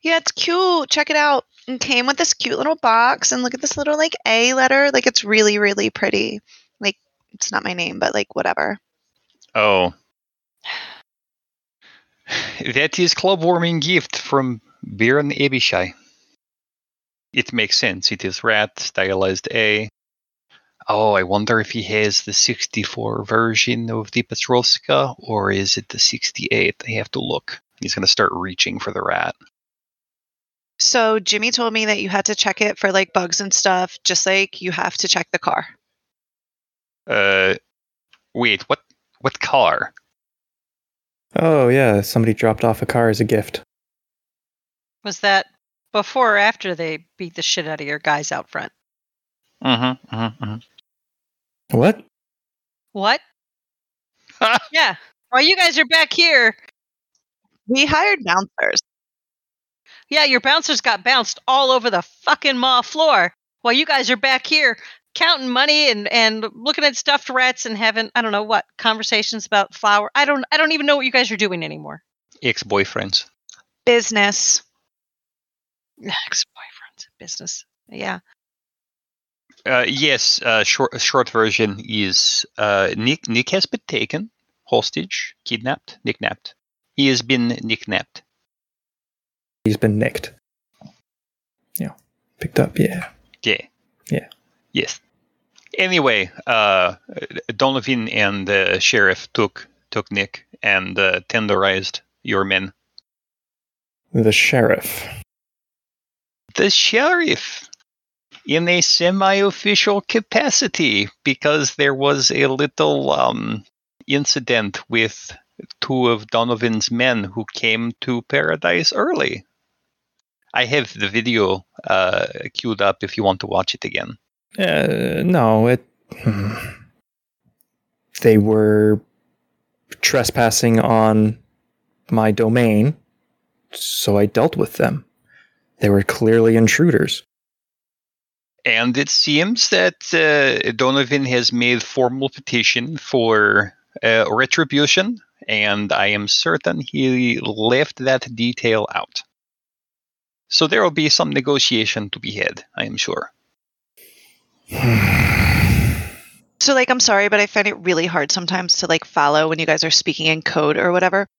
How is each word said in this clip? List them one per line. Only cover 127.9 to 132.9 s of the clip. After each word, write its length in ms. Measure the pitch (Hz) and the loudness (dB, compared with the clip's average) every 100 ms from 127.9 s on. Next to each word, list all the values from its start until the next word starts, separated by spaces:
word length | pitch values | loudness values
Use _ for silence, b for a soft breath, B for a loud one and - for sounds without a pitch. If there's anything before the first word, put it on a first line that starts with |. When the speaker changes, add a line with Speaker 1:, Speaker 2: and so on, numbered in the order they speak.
| _ _ - | _ _ 0
Speaker 3:
They 180 | 117 110 | 6 6
were 640 | 104 110 107 107 107 104 - _ _ _ _ _ _ _ _ - | 6 4 4 4 4 2 -2 _ _ _ _ _ _ _ _ -4
trespassing 760 | - 139 113 - 117 110 117 113 | 0 0 0 2 2 4 4 4
on 600 | - 113 110 107 107 113 _ _ _ _ _ _ _ | 4 4 4 4 2 0 _ _ _ _ _ _ _
my 220 | 113 110 | 2 2
domain, 640 | 107 113 120 120 107 120 | 2 2 4 4 4 2